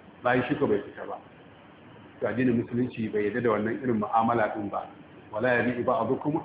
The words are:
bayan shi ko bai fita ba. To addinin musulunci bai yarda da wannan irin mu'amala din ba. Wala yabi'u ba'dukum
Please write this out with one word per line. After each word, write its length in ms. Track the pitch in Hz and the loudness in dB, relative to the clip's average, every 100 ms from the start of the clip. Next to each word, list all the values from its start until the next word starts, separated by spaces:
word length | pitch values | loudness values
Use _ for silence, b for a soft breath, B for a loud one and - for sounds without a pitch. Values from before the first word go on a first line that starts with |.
| - - | -20 -4
bayan 220 | 120 127 120 | 0 2 2
shi 60 | 147 | 0
ko 100 | 127 | 2
bai 140 | 101 | 0
fita 240 | - - 101 | -2 -12 -12
ba. 80 | 98 - - - - - - - - - - | -12 -14 -20 -20 -20 -20 -20 -20 -20 -18 -6
To 60 | 117 | -4
addinin 320 | 113 127 117 | 2 2 2
musulunci 440 | - 120 123 - 107 | 0 -2 -2 -2 -2
bai 160 | 104 104 | 0 0
yarda 120 | 120 | 0
da 60 | 120 | 2
wannan 260 | 104 107 120 | 2 0 -2
irin 180 | 127 107 | -2 -2
mu'amala 520 | 101 110 117 117 107 110 | 2 2 4 2 2 -2
din 120 | 101 | -6
ba. 160 | 98 - - - - - | -6 -8 -16 -20 -20 -10
Wala 160 | 107 123 | -2 2
yabi'u 360 | 120 117 120 | 2 2 0
ba'dukum 560 | 120 117 113 131 151 156 | 0 0 0 0 0 -2